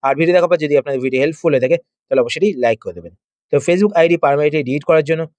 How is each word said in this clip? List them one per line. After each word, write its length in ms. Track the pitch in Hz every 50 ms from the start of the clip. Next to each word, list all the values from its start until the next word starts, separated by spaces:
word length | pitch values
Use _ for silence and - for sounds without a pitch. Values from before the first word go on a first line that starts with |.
| -
আর 60 | 135 139 139
ভিডিও 160 | 165 165 175
দেখার 120 | 180 175 170
পর 80 | 170 165 151
যদি 100 | 147 147 143
আপনাদের 200 | - 147 139 131 123
ভিডিও 160 | 131 127 131 135
হেল্পফুল 280 | 151 165 - - 170 147
হয়ে 120 | 110 120
থাকে 120 | 131 165 170 - _ _ _ _
তাহলে 140 | _ 135 131 120
অবশ্যই 280 | 120 - - 185 208 185 131 120
লাইক 140 | 117 113 110 -
করে 100 | 98 87 87
দেবেন। 140 | 82 85 85 _ _ _ _ _ _ _
তো 60 | - 143 -
Facebook 260 | - 175 185 202 208 202 170
আইডি 160 | 165 170 170 165 -
পার্মানেন্টলি 380 | 143 143 143 151 151 147 156 139 123
ডিলিট 160 | 131 151 147 -
করার 140 | 165 160 151 139
জন্য 120 | 165 160 165 156 _